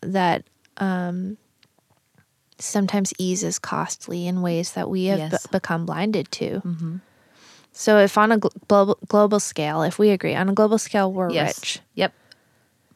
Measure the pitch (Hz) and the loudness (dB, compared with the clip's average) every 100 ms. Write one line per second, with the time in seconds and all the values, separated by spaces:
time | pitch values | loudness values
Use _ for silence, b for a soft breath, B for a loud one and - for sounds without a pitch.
0 | - 190 180 - - _ _ - 190 185 | -4 0 2 0 -4 _ _ -6 -4 -2
1 | 180 180 185 214 _ _ _ _ _ _ | -4 -6 -6 -10 _ _ _ _ _ _
2 | _ _ _ _ _ - - 214 190 208 | _ _ _ _ _ -14 -4 0 0 0
3 | 190 - 185 180 170 - - 151 170 - | -2 -2 -4 -2 -2 -6 -6 -4 -4 -8
4 | - 175 175 180 180 170 175 185 - 185 | -10 -6 -4 -2 0 -2 -4 -6 -4 -2
5 | 185 196 156 185 - 190 - 170 170 156 | 0 0 -2 -4 -2 -4 -2 -4 -4 -4
6 | 208 202 - - - 196 180 165 165 180 | -2 -2 -4 -6 -6 -6 -6 -6 -6 -8
7 | - b b b b b b - - 208 | -14 b b b b b b -4 4 6
8 | 196 208 214 220 - - - 202 196 - | 6 6 4 4 0 -2 2 4 4 0
9 | - 208 208 214 - - 151 160 160 - | 0 4 4 2 -2 -4 -2 0 0 2
10 | 208 185 - - 190 202 214 220 - 208 | 4 4 0 0 0 2 4 2 0 0
11 | 190 190 180 165 147 - - - _ - | 0 0 -2 0 -2 -4 -8 -10 _ -4
12 | 190 _ _ b b b b b b | -4 _ _ b b b b b b